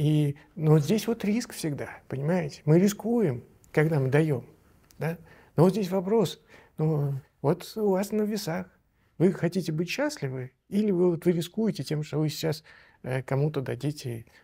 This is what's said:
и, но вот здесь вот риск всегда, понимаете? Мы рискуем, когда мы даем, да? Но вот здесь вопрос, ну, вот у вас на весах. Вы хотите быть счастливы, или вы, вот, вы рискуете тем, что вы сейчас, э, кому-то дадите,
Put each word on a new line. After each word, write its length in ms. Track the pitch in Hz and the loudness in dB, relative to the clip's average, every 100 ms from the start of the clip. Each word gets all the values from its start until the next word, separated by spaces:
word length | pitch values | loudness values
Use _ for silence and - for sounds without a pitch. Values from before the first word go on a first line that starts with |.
| 151 151 143 | 2 4 2
и, 60 | 143 - - | -2 -10 -2
но 160 | 156 | 4
вот 100 | 156 | 6
здесь 240 | 135 214 - | 6 0 0
вот 180 | 233 | -2
риск 300 | 202 226 - | -2 -2 -4
всегда, 460 | - 160 135 - - - | -6 -6 -4 -8 -12 -10
понимаете? 520 | 135 147 180 147 - 147 | -6 -2 -2 -2 -4 4
Мы 120 | 170 | 6
рискуем, 680 | 202 202 214 240 170 120 - _ _ | 6 2 -2 0 0 -2 -8 _ _
когда 260 | 156 160 151 | 0 2 2
мы 100 | 131 | 2
даем, 360 | 147 160 120 - - _ _ _ - | 2 2 0 -6 -20 _ _ _ -8
да? 180 | 151 175 - - - - | -8 -8 -14 -20 -4 4
Но 80 | |
вот 80 | 185 | 4
здесь 180 | 196 175 | 4 0
вопрос, 500 | 190 185 226 175 - _ - - - | -2 0 2 0 -4 _ -20 -14 -4
ну, 380 | 156 147 143 135 - _ | 0 0 -2 -4 -10 _
вот 320 | 139 151 - 220 | -2 -2 -4 -4
у 140 | 208 | 0
вас 220 | 185 202 | 0 -2
на 100 | 214 | -2
весах. 440 | 208 214 160 180 185 _ _ _ _ - | -2 -4 -6 -8 -10 _ _ _ _ 0
Вы 160 | 185 | 2
хотите 400 | 170 170 185 165 | 2 -2 -2 -4
быть 160 | 156 180 | -4 -4
счастливы, 640 | - 294 294 135 131 127 _ - | -2 -4 -4 -8 -8 -10 _ -6
или 220 | 202 214 | -2 0
вы, 220 | 175 180 | 2 2
вот, 120 | 165 | 2
вы 80 | 175 | 2
рискуете 500 | 175 160 - 220 - | 0 -2 -2 -2 -2
тем, 200 | 135 151 | -4 -4
что 160 | 151 147 | -4 -2
вы 100 | 156 | -2
сейчас, 340 | 156 160 151 - - - _ | -2 -4 -4 -8 -20 -20 _
э, 200 | - 131 | -6 -4
кому-то 400 | - 135 151 147 | -2 0 0 -2
дадите, 640 | 123 120 147 147 123 117 - - | -6 -4 -4 -6 -8 -10 -14 -20